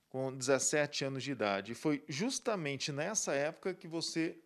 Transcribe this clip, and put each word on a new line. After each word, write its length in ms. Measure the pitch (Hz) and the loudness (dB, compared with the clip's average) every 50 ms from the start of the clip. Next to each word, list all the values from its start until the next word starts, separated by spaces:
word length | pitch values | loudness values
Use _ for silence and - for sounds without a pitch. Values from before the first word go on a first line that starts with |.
| _ _ | _ _
com 240 | - 131 131 131 127 | -6 -4 -4 -4 -4
dezessete 720 | 135 127 127 139 131 - - - 151 147 147 - - 147 | -2 2 4 4 6 4 4 4 2 2 2 0 -2 -2
anos 200 | 135 135 135 120 | -2 -2 -4 -4
de 80 | 139 139 | -4 -2
idade. 400 | 113 107 101 98 98 98 107 117 | 0 2 2 2 2 0 -4 -6
E 20 | |
foi 300 | - - 160 147 139 - | -2 0 2 0 0 -2
justamente 840 | - 147 139 208 262 254 - - 247 214 185 156 143 139 131 - - 143 | -4 -4 -2 -2 -2 -2 -2 -2 -2 -2 0 0 -2 -2 -2 -2 -4 -2
nessa 420 | 139 156 190 214 196 - 190 151 | -2 -2 -2 0 -2 0 0 0
época 400 | 139 143 156 165 - - 190 180 | 2 0 0 -2 -4 -4 -6 -6
que 140 | 180 - 165 | -6 -8 -6
você 500 | 160 165 160 - - 170 160 170 170 - - | -6 -4 -4 -2 0 0 0 0 -2 -6 -16